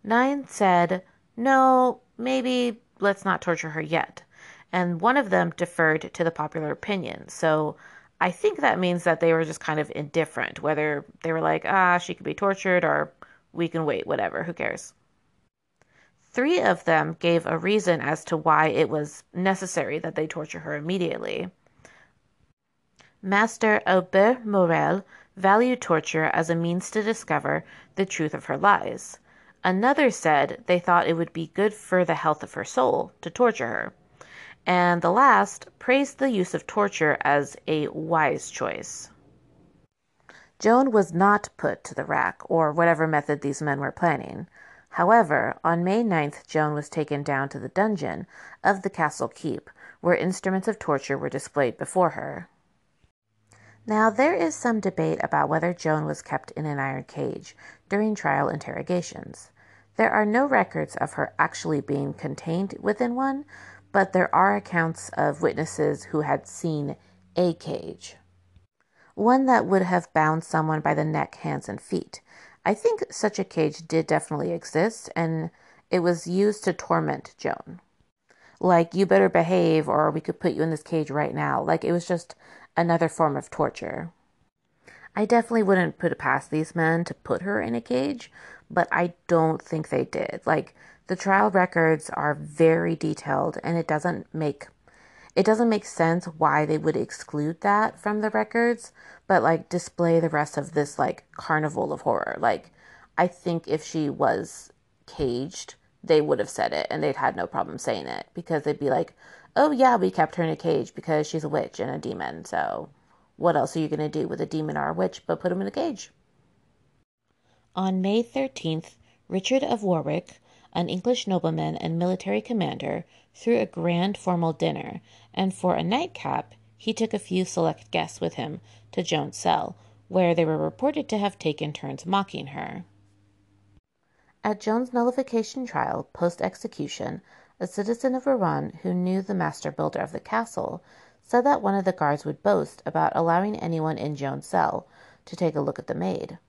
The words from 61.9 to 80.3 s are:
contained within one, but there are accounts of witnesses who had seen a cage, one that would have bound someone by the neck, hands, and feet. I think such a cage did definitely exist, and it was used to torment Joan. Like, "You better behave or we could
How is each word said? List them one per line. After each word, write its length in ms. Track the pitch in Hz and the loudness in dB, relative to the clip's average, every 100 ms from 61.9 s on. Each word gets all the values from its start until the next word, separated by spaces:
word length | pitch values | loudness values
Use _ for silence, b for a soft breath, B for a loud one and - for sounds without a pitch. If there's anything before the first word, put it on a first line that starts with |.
| 143 143 | -4 -4
contained 640 | 143 147 139 - 170 196 - | -6 -8 -8 -4 -4 -4 -4
within 360 | 202 208 240 240 | -4 0 -2 0
one, 300 | 269 269 294 B B B _ | -2 -4 -10 B B B _
but 220 | 196 190 | 2 2
there 200 | 185 175 160 | 2 2 4
are 200 | 190 202 | 4 2
accounts 540 | - 175 165 165 - - | -2 0 0 -4 -8 0
of 240 | 151 147 | 0 2
witnesses 600 | 165 - 160 - 147 147 | 0 0 -6 0 0 0
who 180 | - 156 | -4 -2
had 260 | 147 139 - | 0 -2 -4
seen 500 | - 170 151 143 160 b b _ - | -6 -4 -2 -6 -8 b b _ 0
a 200 | 180 165 | 0 0
cage, 600 | 160 - - - - - _ _ _ _ _ _ b b b - | -8 -8 -10 -14 -18 -20 _ _ _ _ _ _ b b b 0
one 320 | 214 262 262 | 4 6 6
that 180 | 240 180 | 4 6
would 160 | 190 | 2
have 320 | 180 180 - | 4 0 2
bound 300 | 156 156 160 | 2 2 2
someone 380 | - 165 156 156 | 0 0 0 0
by 120 | 151 | 0
the 120 | 151 156 | 0 0
neck, 300 | 156 143 - | -2 -4 -6
hands, 320 | 160 143 - | -6 -6 -8
and 140 | 101 | -12
feet. 400 | - - - - B B B B | -6 -6 -6 -20 B B B B
I 120 | - 208 | -4 0
think 360 | 466 440 - | 0 0 -6
such 280 | - 214 202 | -4 -4 -2
a 40 | |
cage 440 | 190 - 151 151 165 | -6 0 -2 -2 -2
did 180 | 160 156 | -2 2
definitely 460 | 156 - 151 170 | -2 0 -6 -4
exist, 580 | 170 - 160 208 226 - - | -6 -4 0 0 -2 -8 -4
and 340 | 165 160 160 b b b _ | -2 -2 -6 b b b _
it 120 | 185 | 0
was 260 | 170 170 170 | 2 0 -2
used 360 | 185 208 208 - | 2 2 0 -4
to 80 | |
torment 600 | 170 - 165 156 139 - _ | -4 -2 0 0 -6 -10 _
Joan. 420 | - - - 175 _ _ _ _ _ b b b | -6 -6 -10 -18 _ _ _ _ _ b b b
Like, 340 | 180 175 170 | 4 4 4
"You 140 | 180 190 | 2 4
better 220 | 190 190 | 6 6
behave 600 | 170 165 185 170 160 147 | 4 4 2 4 2 2
or 220 | 143 151 | 2 2
we 100 | 151 | 0
could 180 | - | -6